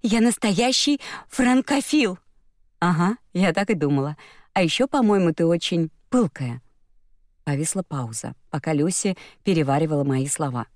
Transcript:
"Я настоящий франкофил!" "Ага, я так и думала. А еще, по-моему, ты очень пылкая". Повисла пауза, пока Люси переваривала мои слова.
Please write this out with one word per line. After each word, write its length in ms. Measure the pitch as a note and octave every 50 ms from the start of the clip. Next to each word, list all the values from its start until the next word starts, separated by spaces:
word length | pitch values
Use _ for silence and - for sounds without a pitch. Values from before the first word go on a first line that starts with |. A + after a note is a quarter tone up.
"Я 200 | - A3+ G#3 A#3
настоящий 760 | A3 A#3+ A#3 - - G#3+ F#3+ E3+ A#3+ B3+ B3+ - - D4 D4 C4+ - - - - -
франкофил!" 880 | - - - B3+ B3 B3+ C4 C4 - C#4+ C#4+ - - - D4+ B3 G3 F#3+ - _ _ _ _ _ _ _ _ _ _ _ _
"Ага, 380 | E3+ F3 F3 D#3 F3+ F#3+ A3+ - _ _ _
я 200 | F3 F#3+ F3+ E3
так 160 | G3 G3+ -
и 60 | A3
думала. 420 | D#3+ D3+ C#3+ C#3+ C#3 C3+ D3 D3+ - - - - - - _ _
А 100 | F#3+ F#3
еще, 240 | D#3+ - - B3+
по-моему, 460 | C#4 - C#4+ B3 G#3 G#3 G3 F3+ E3 D#3
ты 120 | - E3+
очень 460 | E3 E3+ E3+ - - F#3 E3+ E3 D#3 - _ _ _
пылкая". 520 | - B3+ A3+ D#3 _ - C#3 A#2+ A#2+ B2 _ - _ _ _ _ _ _ _ _ - _ _ _ _ _ _
Повисла 400 | D3+ C#3+ C3+ D#3+ - - F#3+ F3+
пауза, 520 | _ D3+ C#3 B2 A2+ A2+ - - A#2+ - _ _ _
пока 240 | - D3 - E3 D#3
Люси 440 | C#3+ D3 F3 F3+ - - G3+ F#3 - - - - _ _
переваривала 600 | G3+ F#3 E3 D3 C3+ C3+ D3 D#3+ D3+ D#3 C#3+ C#3
мои 240 | C#3+ C3 C3 C3+
слова. 400 | C#3 - - D#3 C#3 B2 B2 A2+ _ _